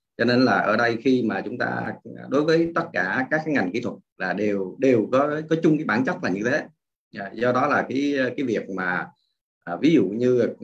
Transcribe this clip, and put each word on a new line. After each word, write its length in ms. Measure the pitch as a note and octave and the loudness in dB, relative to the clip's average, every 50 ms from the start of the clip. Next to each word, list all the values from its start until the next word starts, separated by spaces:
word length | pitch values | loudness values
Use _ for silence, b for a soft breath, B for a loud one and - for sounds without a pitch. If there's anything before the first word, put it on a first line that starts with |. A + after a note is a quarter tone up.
| _ _ - | _ _ -4
Cho 80 | - A#2 | 0 2
nên 200 | A#2+ A#2+ B2 C3 | 2 4 4 4
là 140 | A#2 G2 F#2 | 4 4 2
ở 180 | F2 G2 G#2+ | 2 2 2
đây 200 | A2+ A#2+ A#2 A2+ A2+ | 2 2 0 0 0
khi 220 | - C3+ B2+ A#2+ A2 | 2 2 2 2 2
mà 180 | G#2+ F#2+ G2 | 0 -2 -2
chúng 160 | G2+ G#2 B2 | -4 -6 -6
ta, 360 | A#2+ A#2+ A#2+ B2 A#2+ A#2+ A2+ - - - A#2 A#2+ A#2 A#2+ - | -4 -4 -4 -4 -4 -6 -6 -8 -10 -14 -16 -16 -14 -6 -2
đối 140 | C3 C#3+ D3+ | 0 0 2
với 280 | E3 D#3+ E3 E3 E3 E3+ | 4 2 2 2 0 -2
tất 100 | E3+ E3 - - | -4 -4 -4 -4
cả 340 | F2+ F#2 F#2 G2+ B2+ C3 - | -4 -2 -2 -2 -2 -2 0
các 100 | D3+ D#3+ D#3 | -2 -2 0
cái 80 | D#3 C#3+ | 0 0
ngành 180 | A#2 F#2+ F2+ | 0 0 0
kỹ 100 | F#2+ A#2+ | -2 -4
thuật 140 | A2 G2 - - _ _ _ | -4 -6 -8 -10 _ _ _
là 160 | - F#2 F#2 F2 | -8 -4 -4 -2
đều, 420 | G2+ G#2+ G#2 G2+ G2 F#2+ F2+ F2 - | 0 0 0 0 -2 -4 -6 -4 0
đều 280 | C3 C3+ B2+ A2 G2+ - | 4 4 4 4 2 2
có, 300 | B2 C3+ C#3+ D3+ D3 D#3 D#3+ - | 2 2 2 2 -2 -4 -2 -2
có 60 | E3 D#3+ E3 | -2 2 4
chung 140 | D#3+ D3+ | 2 2
cái 80 | C#3+ C#3 | 2 0
bản 200 | A2 G#2+ A#2 C3 | 0 0 0 0
chất 180 | F3+ F3+ - D3 | -2 -2 -4 -4
là 60 | G2+ | -4
như 120 | F2+ G2+ G#2+ | -2 -2 -2
thế. 200 | B2 C#3+ - - - _ _ _ _ _ _ _ _ A#2 | 0 -2 -2 -4 -8 _ _ _ _ _ _ _ _ -14
À, 140 | G#2 G2 F#2+ G2 | -12 -12 -10 -6
do 180 | G#2+ A#2+ B2 | -2 0 0
đó 160 | B2 B2+ C#3+ | 2 2 2
là 180 | C#3+ C#3 C#3+ - - | 2 2 0 0 0
cái, 260 | B2+ C3+ C#3+ C#3+ C#3+ C3+ C3 B2 - | -2 0 0 0 0 0 0 -2 -2
cái 80 | B2+ C3 | -2 -2
việc 240 | B2 G#2 G2+ G2 - | 0 0 -2 -2 -4
mà, 380 | F#2+ F#2 F#2 F2+ F2+ E2+ D#2 - _ _ _ _ _ _ _ _ _ _ - | -6 -4 -2 -2 -2 -4 -4 -8 _ _ _ _ _ _ _ _ _ _ -10
à, 120 | E2+ F2 | -8 -4
ví 180 | - B2 D#3+ E3 | 2 2 4 6
dụ 120 | B2+ F#2+ | 4 4
như, 480 | F#2 G#2 A#2 B2 B2 B2 A#2+ G#2+ F#2 - - | 2 0 0 2 2 4 2 2 0 -2 -6